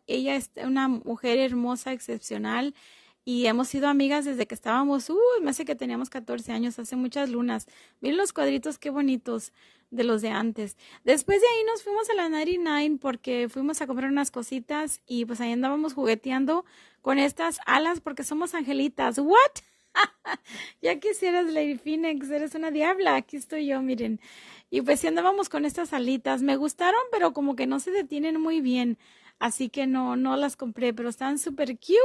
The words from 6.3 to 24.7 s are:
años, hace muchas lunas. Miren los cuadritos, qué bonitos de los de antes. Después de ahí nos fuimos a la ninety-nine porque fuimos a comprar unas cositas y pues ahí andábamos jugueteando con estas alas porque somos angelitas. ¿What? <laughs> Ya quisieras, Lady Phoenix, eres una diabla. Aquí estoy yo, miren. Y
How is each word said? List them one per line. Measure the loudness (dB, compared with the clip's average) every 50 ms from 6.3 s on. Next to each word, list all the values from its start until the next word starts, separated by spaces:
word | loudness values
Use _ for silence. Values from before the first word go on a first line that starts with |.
| -8 -6 -6 -6
años, | -4 -2 -2 -4 -4
hace | -6 -10 -6 -4
muchas | -4 -4 -2 -2 -2 -2 -2
lunas. | -2 -2 -2 -2 -2 -4 -6 -12 -18 -20 -20 _ _ _
Miren | -4 -2 0
los | 0 0 0 0
cuadritos, | 0 0 0 0 0 -2 -6 -8
qué | -6 -8 -4
bonitos | -2 0 2 2 0 0 -2 -6 -6 -6 -8 -10 -14 _ -20 _ _ _ _ _
de | -4 -2 0
los | 2 2 0
de | 0 -2
antes. | -2 0 -2 -2 -2 -4 -8 -8 -10 -14 -20 -20 -20 -2 2
Después | 4 4 4 4 4 4 6
de | 6
ahí | 6 4 4 2
nos | 0 -2 -2
fuimos | -4 -2 -2 -2 0 0
a | 0
la | 0 0 0
ninety-nine | 0 0 0 0 0 0 0 0 0 2 2 0 0 0
porque | -2 -4 -4 -4 -4 -4 -2 -2 -2 -2
fuimos | -2 -2 -2 -2 -2 -2
a | -4
comprar | -4 -2 -2 0 0
unas | 2 0 0 0
cositas | -4 -6 -6 -6 -6 -6 -6 -4 -4 -4 -2 -4 -4 -6 _
y | -4 -4 -2 -2
pues | -2 -4 -4
ahí | -2 -2 0
andábamos | 0 0 0 0 0 -2 -2 -2
jugueteando | 0 2 2 2 0 0 -2 0 0 2 2 2 0 -2 -6 -12 -20 -20 -20 _ _
con | -2 0 2
estas | 4 2 2 0 0 -2 -2 -2 -2 0
alas | 2 4 4 4 2 0 -2
porque | -4 -8 -8 -8 -6
somos | -4 -2 -2 -2 -2 -2
angelitas. | -4 -2 -2 0 0 0 0 0 0 -2 0 0
¿What? | 0 4 6 8 8 8 6 4 -4 -12 _ _ _ _ _ 0
<laughs> | 2 2 2 0 _ -10 -8 -8 -8 _ -14 -16 -14 -14 -16 -10 _
Ya | 0 0 0 2
quisieras, | 0 -2 0 0 2 2 2 2 2
Lady | 2 2 0 0 0 -2
Phoenix, | -4 -4 -4 -2 0 0 0 -2 -2 -4 -4
eres | -2 -2 -2 -4 -4
una | -4 -4 -2
diabla. | 0 2 2 2 2 2 2 2 2
Aquí | 2 -2 -4 -10
estoy | -12 -10 -8 -6 -4 -2
yo, | -2 -2 0
miren. | 0 -2 -2 -2 -2 -4 -4 -6 -8 -14 -20 -20 -20 -20 -20 -20 -10
Y | _